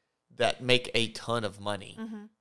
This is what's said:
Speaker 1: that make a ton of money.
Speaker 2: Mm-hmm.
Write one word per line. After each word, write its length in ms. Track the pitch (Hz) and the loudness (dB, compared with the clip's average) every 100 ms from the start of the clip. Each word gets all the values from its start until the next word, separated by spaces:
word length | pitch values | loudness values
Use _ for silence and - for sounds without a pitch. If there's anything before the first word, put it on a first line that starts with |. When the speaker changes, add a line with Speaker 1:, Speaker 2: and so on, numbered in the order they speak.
| _ _ _ - | _ _ _ 2
Speaker 1:
that 260 | 113 - | 2 2
make 300 | 123 123 - | 4 4 4
a 140 | 117 113 | 0 0
ton 340 | - - 120 | -2 -2 -2
of 160 | 104 101 | -2 -4
money. 380 | 104 101 - - | -6 -6 -6 -12
Speaker 2:
Mm-hmm. 240 | 220 220 208 _ | -12 -12 -16 _